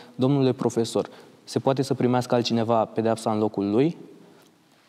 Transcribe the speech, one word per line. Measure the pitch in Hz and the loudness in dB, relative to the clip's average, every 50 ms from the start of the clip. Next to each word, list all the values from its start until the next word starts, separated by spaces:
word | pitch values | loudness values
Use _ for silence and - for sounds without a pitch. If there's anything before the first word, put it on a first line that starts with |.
| - - - | -20 -16 -4
"Domnule | - 123 131 143 139 131 127 120 | -2 0 2 2 4 2 2 0
profesor, | - - 117 - 117 113 113 - 104 - - - - - - - - _ - | 0 -2 -2 0 0 -2 -2 -2 -4 -4 -4 -8 -18 -20 -20 -20 -20 _ -8
se | - 131 | -6 -2
poate | - 135 131 135 135 | 0 0 0 0 -2
să | - 135 | -2 -2
primească | - 120 123 123 123 120 - 123 | 0 0 2 2 0 0 0 0
altcineva | 120 117 - 117 117 113 113 117 113 104 | 0 0 0 0 0 0 2 2 2 0
pedeapsa | - - 117 110 113 113 110 - 117 107 | 0 -2 -2 -2 0 -2 -2 -2 -2 0
în | 107 | 0
locul | 110 104 - 98 98 101 | 0 -2 -2 -2 -2 0
lui?" | 104 120 143 170 170 - - - - - - - - - _ _ _ _ _ _ _ _ _ | 2 2 2 0 -2 -6 -12 -20 -20 -20 -20 -20 -20 -20 _ _ _ _ _ _ _ _ _